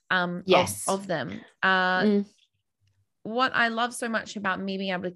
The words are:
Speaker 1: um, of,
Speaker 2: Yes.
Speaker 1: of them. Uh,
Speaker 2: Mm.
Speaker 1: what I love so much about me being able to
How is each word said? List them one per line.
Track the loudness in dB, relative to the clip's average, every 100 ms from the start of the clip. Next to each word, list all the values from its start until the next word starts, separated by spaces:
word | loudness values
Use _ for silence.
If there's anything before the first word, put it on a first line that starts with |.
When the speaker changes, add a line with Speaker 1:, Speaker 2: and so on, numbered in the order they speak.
| -2
Speaker 1:
um, | 0 0 -2 4
of, |
Speaker 2:
Yes. | 6 4 -2 -2
Speaker 1:
of | -2 -2
them. | -6 -6 -10 -14 -2
Uh, | 2 4 2 2 4
Speaker 2:
Mm. | 2 0 _ _ _ _ _ _ _ _ _
Speaker 1:
what | -6 0 0
I | 2 0
love | 0 -4
so | -4 -4
much | -4 -6 -6
about | -4 -4
me | -4 -4
being | -4
able | -4
to | -6